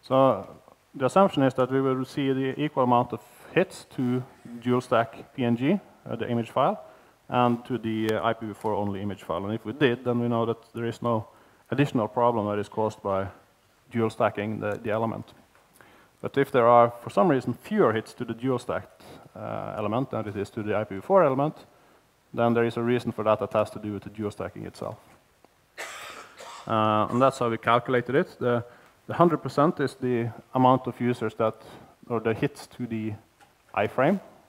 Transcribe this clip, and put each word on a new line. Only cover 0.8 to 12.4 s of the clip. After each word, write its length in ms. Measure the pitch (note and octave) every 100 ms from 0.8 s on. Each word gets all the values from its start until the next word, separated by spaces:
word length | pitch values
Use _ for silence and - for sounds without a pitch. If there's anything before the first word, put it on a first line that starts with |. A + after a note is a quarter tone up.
| _ -
the 100 | B2+
assumption 380 | F#3+ G3 -
is 100 | C3+
that 160 | B2+ B2+
we 80 | C3+
will 260 | C3+ C3 B2+
see 280 | - C3+
the 260 | C3 C3+ C3
equal 240 | D3+ -
amount 300 | B2 A#2+ A#2+
of 80 | A#2+ - - -
hits 320 | - F#3 - - -
to 280 | B2+ B2 B2 - - A#2+
dual 220 | B2 B2
stack 520 | - A#2 A2+ - - -
P 80 |
N 120 | A#2+ A#2
G, 240 | C3+ G3 - - -
uh, 100 | A#2
the 140 | A2
image 200 | A#2 A2+
file, 340 | - D3 G#3+ - - _ _ -
and 340 | B2 B2 A#2 -
to 120 | A#2+
the, 380 | A2+ A2 A2 G#2+
uh, 140 | G2
I 40 |
P 120 | A2+ A2
v 60 |
four 220 | G2 A2 G2+
only 260 | G2+ G2
image 220 | G2+ F#2+
file. 220 | - E2 G2
And 80 |
if 120 | A2 G#2+
we 80 |
did, 300 | C3+ C#3 B2
then 160 | B2+ A#2+
we 80 | A#2+
know 180 | A#2 A2+
that 120 | A2+ -
there 120 | A2+ A#2
is 160 | A#2
no 260 | A#2+ A2+ G#2 - _ _ _
additional 360 | A#2+ C#3+ B2 G#2
problem 400 | - A#2+ A#2